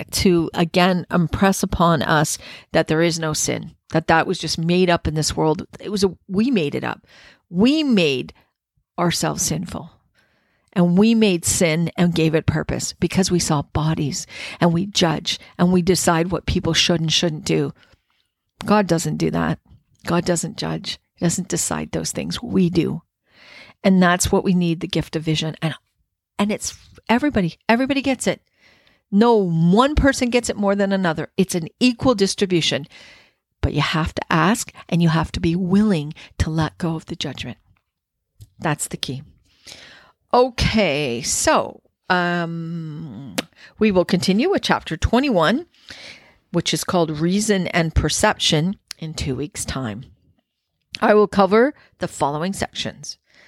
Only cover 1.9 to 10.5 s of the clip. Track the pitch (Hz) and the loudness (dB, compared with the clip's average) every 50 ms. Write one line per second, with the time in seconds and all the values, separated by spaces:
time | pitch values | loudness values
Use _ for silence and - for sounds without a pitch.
1.9 | 170 147 - - 160 151 - - - - - - - - - _ - 165 160 - | 2 2 0 0 0 0 0 0 -4 -8 -12 -16 -20 -20 -12 _ 0 0 0 2
2.9 | 156 156 170 170 160 165 165 156 151 - - - 123 113 110 - - _ _ - | 0 2 2 0 0 -2 -4 -4 -4 -2 -4 -4 -4 -6 -8 -12 -18 _ _ -4
3.9 | - 160 160 - 170 160 156 - 185 - - 156 - - 160 165 175 180 185 175 | -4 -2 2 2 2 2 2 0 -4 -6 -6 -6 -6 -4 -2 0 2 2 4 2
4.9 | 170 165 - 165 151 156 147 - - - 156 156 151 - - - - - - 175 | 2 0 -2 -4 -4 -2 -4 -4 -2 0 0 0 0 -2 -6 -12 -16 -16 -10 -8
5.9 | 208 196 196 185 170 - _ - 190 190 226 277 262 196 156 143 - - - 117 | -2 0 0 0 -2 -6 _ -6 -2 -2 0 0 0 0 0 -2 -4 -6 -6 -6
6.9 | - - _ _ - - - - _ _ _ _ 175 175 208 254 294 320 302 277 | -8 -10 _ _ -20 -20 -20 -20 _ _ _ _ 0 2 4 4 4 2 2 2
7.9 | 233 196 170 147 135 123 151 - - _ _ _ _ _ _ _ _ _ _ _ | 4 4 4 2 0 -2 -4 -8 -14 _ _ _ _ _ _ _ _ _ _ _
8.9 | _ - 175 175 160 - 170 151 147 - - - 165 160 180 - - - 170 170 | _ -2 -2 -2 0 -2 -2 -4 -4 -4 -4 -4 -4 -6 -6 -8 -10 -12 -14 -16
9.9 | - _ _ _ _ _ _ _ _ _ _ _ | -20 _ _ _ _ _ _ _ _ _ _ _